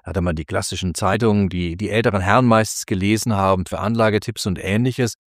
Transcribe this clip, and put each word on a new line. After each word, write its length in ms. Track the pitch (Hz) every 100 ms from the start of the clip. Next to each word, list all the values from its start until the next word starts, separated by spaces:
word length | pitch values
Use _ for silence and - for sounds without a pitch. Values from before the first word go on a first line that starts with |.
Hatte 180 | - 90
man 140 | 87 80
die 100 | 78
klassischen 500 | 95 95 92 92 80
Zeitungen, 520 | 95 104 113 104 95
die 280 | 90 87 85
die 140 | 104
älteren 300 | 104 117 101
Herren 260 | 95 113 123
meistens 400 | 110 107 - -
gelesen 480 | 98 98 110 - 101
haben, 320 | 95 95 87
für 100 | 92
Anlagetipps 680 | 104 117 110 107 - 107 104
und 100 | 82
Ähnliches. 560 | 92 104 123 123 120 -